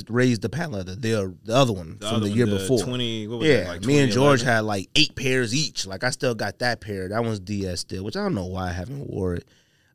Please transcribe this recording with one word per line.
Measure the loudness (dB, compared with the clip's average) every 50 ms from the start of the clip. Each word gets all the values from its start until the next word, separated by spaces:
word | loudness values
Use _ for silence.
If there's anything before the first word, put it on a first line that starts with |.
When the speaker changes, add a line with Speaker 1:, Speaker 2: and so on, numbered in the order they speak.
| -2 -2
Speaker 1:
raised | 0 2 4 4 2 2
the | -2 -4
patent | -4 -4 -6 -6
leather, | -6 -8 -8 -8 -8
the, | -4 -2 0 0 0 -2
uh, | -4 -6 -10 -4
the | 2 4
other | 4 4 4
one | 2 -2 -6 -12 -12 -8
Speaker 2:
The | -6 -2
Speaker 1:
from | 0
Speaker 2:
other | 0 0
Speaker 1:
the | 2
Speaker 2:
one, | 2
Speaker 1:
year | 2 4
Speaker 2:
the | 4 2 2
Speaker 1:
before. | 2 2 2 2
Speaker 2:
twenty, | 2 0 -2 -4 -4 -4 -4 -4 -6
what | -6 -4 0
was | 2 4
Speaker 1:
Yeah, | 4 4 2
Speaker 2:
that, | -2
like, | -6 -4 0
Speaker 1:
me | 4 4 6
and | 6 4
George | 4 4 6 6 6 4
Speaker 2:
twenty | 4 4
eleven? | 2
Speaker 1:
had, | 2 2 0
like, | -2 -2 -2 0 2
eight | 2 2 2 0
pairs | -4 -2 0 2 2 0 0 0
each. | -2 -4 -4 -6 -8 -8
Like, | -8 -6 -4 -2
I | -2
still | -2 0 0 -2 0
got | 0 -2 -4 -4 -2
that | -2 -2 -2 -2
pair. | -6 -8 -6 -6 -4 -4
That | -2 -2 0
one's | -2 -2 -4
D | -4 -4 -4 -2 -2
S | -2 -4 -4
still, | -6 -8 -8 -8 -6
which | -6 -4
I | -4
don't | -2 -2 -2
know | -2 -2
why | -4 -4 -4 -4 -4
I |
haven't | -4 -4 -6 -8 -8 -10 -10
wore | -8 -4 -2 -2 -2 -2
it. | -4 -8 _ _ _ _ _ _ _ _ _ _